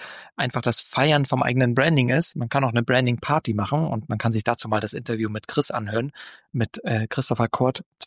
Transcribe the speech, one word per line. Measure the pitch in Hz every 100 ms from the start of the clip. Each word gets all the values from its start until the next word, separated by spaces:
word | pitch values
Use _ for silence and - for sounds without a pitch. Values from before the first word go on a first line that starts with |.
| - - - -
einfach | 127 120
das | 120 113
Feiern | - - 143 147 135
vom | 131
eigenen | 123 127 123
Branding | 120 147 156 123
ist. | 135 170 147
Man | 120
kann | 139 131
auch |
eine | 117
Branding-Party | 117 127 127 120 - 151 -
machen | 104 98 147 160
und | 117 -
man | 107
kann | 117
sich | 110
dazu | 104 120 113
mal | 107
das | 104
Interview | - 120 113 110
mit | 107 -
Chris | - 143
anhören, | - 104 107 135 - - - _
mit, | 123 110 -
äh, | 208 113 110
Christopher | - - 117 117
Kurt | - 127 - - -